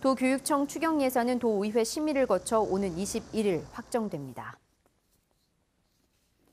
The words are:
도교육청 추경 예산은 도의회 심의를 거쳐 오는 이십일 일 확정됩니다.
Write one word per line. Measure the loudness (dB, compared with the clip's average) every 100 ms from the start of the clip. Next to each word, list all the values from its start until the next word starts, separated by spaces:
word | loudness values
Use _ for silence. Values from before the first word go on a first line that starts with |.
도교육청 | 2 4 2 2 0 0 0
추경 | -2 0 2
예산은 | 2 2 0 0
도의회 | 0 0 0 0
심의를 | 0 -2 0 0 2
거쳐 | 2 2 0
오는 | 2 0 0 -2
이십일 | -4 -4 -4 -2 0
일 | 0 -4
확정됩니다. | -14 -4 -4 -2 -6 -10 -12 -14 -16 _ _ _ _ _ _ _ _ _ _ _ _ _ _ _ _ _ _ _